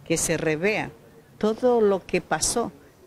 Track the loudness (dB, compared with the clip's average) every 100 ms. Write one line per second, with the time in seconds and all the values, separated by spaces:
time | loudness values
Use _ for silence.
0 | -4 -2 0 -2 0 0 0 -2 -4 -10
1 | -20 -20 -20 -4 -2 0 2 4 4 2
2 | 0 -4 -2 -2 -2 -2 -4 -8 -20 _